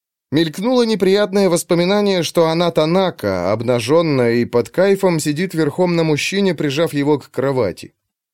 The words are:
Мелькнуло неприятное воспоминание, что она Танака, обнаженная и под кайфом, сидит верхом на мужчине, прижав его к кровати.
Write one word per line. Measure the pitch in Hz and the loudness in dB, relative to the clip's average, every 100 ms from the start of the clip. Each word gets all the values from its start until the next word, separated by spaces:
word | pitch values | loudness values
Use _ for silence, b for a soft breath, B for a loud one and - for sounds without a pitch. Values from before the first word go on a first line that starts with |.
| _ _ _ | _ _ _
Мелькнуло | 143 160 151 214 254 | -2 -2 -2 0 0
неприятное | 233 214 190 196 208 196 190 | 0 0 2 2 2 0 2
воспоминание, | 165 - 170 175 208 208 185 | 0 0 0 2 2 2 0
что | 151 - 160 | 0 0 2
она | 165 175 | 2 0
Танака, | 165 156 180 185 - 104 92 87 | 0 0 2 0 -2 -4 -2 -2
обнаженная | 110 113 123 117 160 170 135 120 117 | -2 0 -2 2 2 2 0 2 0
и | 117 | 0
под | 120 117 | -2 -2
кайфом, | - 196 196 196 165 | 0 2 2 2 0
сидит | 151 147 185 | -2 -4 -4
верхом | 160 156 - 180 170 | -2 -2 0 0 0
на | |
мужчине, | 160 147 - 190 196 156 | 0 0 -2 0 0 0
прижав | 147 135 165 | -2 -2 -2
его | 147 143 147 | 0 0 0
к | - | -2
кровати. | - 131 127 107 - - _ _ _ _ | -4 -2 0 -2 -4 -14 _ _ _ _